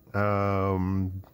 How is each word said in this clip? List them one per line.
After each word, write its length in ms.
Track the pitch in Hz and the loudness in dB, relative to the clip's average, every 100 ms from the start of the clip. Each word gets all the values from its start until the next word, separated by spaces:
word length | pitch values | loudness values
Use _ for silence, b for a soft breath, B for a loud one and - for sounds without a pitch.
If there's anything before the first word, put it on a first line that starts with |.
| - 101 | -6 -2
um, 1040 | 104 101 101 98 98 95 92 95 92 95 - | 0 2 0 0 0 0 0 0 -2 -6 -12